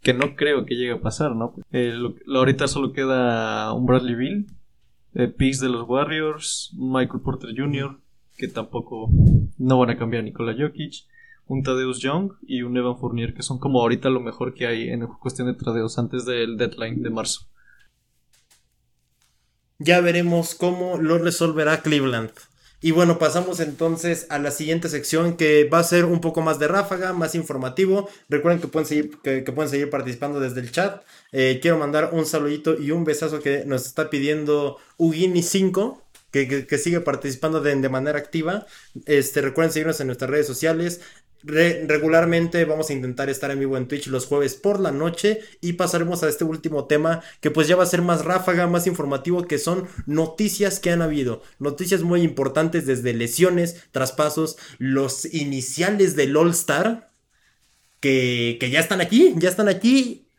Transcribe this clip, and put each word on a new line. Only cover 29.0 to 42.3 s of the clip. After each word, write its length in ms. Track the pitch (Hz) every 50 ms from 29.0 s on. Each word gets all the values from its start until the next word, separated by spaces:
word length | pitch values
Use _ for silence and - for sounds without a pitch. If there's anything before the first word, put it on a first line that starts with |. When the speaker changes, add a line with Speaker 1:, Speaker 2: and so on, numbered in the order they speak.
| 147 151 - -
Speaker 2:
que, 220 | _ 139 135 131 131
que 80 | 135
pueden 180 | 127 135 156 151
seguir 200 | 143 139 143 143
participando 500 | 139 139 127 127 120 120 143 143 147 143
desde 220 | 135 127 120 127
el 100 | 123 120
chat. 300 | - - 180 202 196 - - _ - - _ _ -
Eh, 260 | 135 131 131 131 120
quiero 160 | - 165 170 156
mandar 340 | 151 143 143 156 156 - 165
un 120 | 165 156
saludito 540 | 160 - 156 151 147 147 147 147 160 160 -
y 120 | 151 139
un 120 | 151 170 170
besazo 380 | 156 151 151 160 160 151 151
que 240 | 147 139 139 143 -
nos 200 | 139 139 127 120
está 240 | - - - 156 156
pidiendo 680 | 151 143 135 143 151 156 151 147 151 147 143 139 135 - - _ _
Ugini 460 | _ 170 165 160 156 180 185 180 175
cinco, 600 | 170 170 - 196 190 190 185 185 202 247 277 - - _ _ - _ _
que, 160 | - 139 139 127
que, 180 | 139 139 131
que 120 | - - 139
sigue 240 | - 175 170 170
participando 580 | 170 - 139 135 - 139 131 127 - 156 160 160
de, 160 | 156 147 143
de 140 | 139 131 135
manera 280 | 131 131 131 147 151 147
activa. 480 | 147 - - 165 156 160 185 208 - - - - - - - - -
Este, 360 | - 151 143 131 139 - 147
recuerden 320 | 135 135 127 156 165 165 160
seguirnos 260 | 156 151 165 156 151
en 80 | 143 131
nuestras 220 | 123 127 - 127
redes 180 | 135 151 147 147
sociales. 540 | 131 - - 160 165 165 170 175 175 - - - - - _ _ _ _ - 147
Re-, 380 | 151 156 165 170 165 - 160 151
regularmente 760 | 151 156 151 160 160 165 170 170